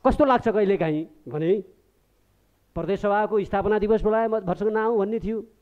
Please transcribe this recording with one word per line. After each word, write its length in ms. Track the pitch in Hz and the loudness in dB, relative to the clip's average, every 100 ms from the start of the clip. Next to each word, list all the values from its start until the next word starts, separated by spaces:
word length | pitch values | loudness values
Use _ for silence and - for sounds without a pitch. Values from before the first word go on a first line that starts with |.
कस्तो 200 | 262 - | 2 4
लाग्छ 220 | 285 240 226 | 4 4 2
कहिलेकाहीँ 800 | 220 196 190 160 151 160 - 143 | 2 2 2 0 -2 -6 -14 -10
भने, 220 | 151 160 208 - _ _ _ _ _ _ _ _ _ _ | -4 0 -2 -4 _ _ _ _ _ _ _ _ _ _
"प्रदेश 260 | 165 165 196 | -8 -4 -2
सभाको 320 | 202 202 208 208 | 0 0 0 -2
स्थापना 320 | 190 196 196 214 | 0 -2 0 0
दिवस 240 | 208 220 | 2 2
बोलाए 260 | 214 220 226 | 2 0 0
म 80 | 220 | -2
भर्सँग 320 | 185 175 208 | -4 -2 -2
नआउँ" 240 | 220 220 233 | 0 0 0
भन्ने 220 | 196 226 | 0 -2
थियो। 160 | 180 226 - _ | -4 -6 -8 _